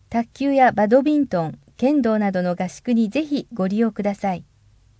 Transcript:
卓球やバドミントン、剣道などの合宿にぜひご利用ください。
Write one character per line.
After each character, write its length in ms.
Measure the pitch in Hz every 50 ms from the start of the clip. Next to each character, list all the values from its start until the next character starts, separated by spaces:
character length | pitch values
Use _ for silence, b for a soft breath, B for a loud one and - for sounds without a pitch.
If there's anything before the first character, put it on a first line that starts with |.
| _ _
卓 240 | - 233 233 - -
球 200 | - 269 277 277
や 180 | 269 254 233
バ 160 | - 202 214
ド 160 | 202 233 269 262
ミ 160 | 302 302 294
ン 80 | 277
ト 200 | - - 175 165
ン、 120 | 151 139 - _ _ _
剣 240 | - 240 269 302 294
道 200 | 240 226 220 214
な 100 | 208 202
ど 120 | 190 185 180
の 120 | 180 175
合 140 | 175 185 180
宿 240 | - - - 240 247
に 160 | 226 226 202
ぜ 160 | - 277 -
ひ 240 | - 285 247 - - 233
ご 140 | - 190
利 120 | 190 202 214
用 120 | 233 226
く 140 | 214 - 202
だ 100 | 202 196
さ 200 | - - 196 185
い。 100 | 165 - - _ _ _ _ _ _ _ _ _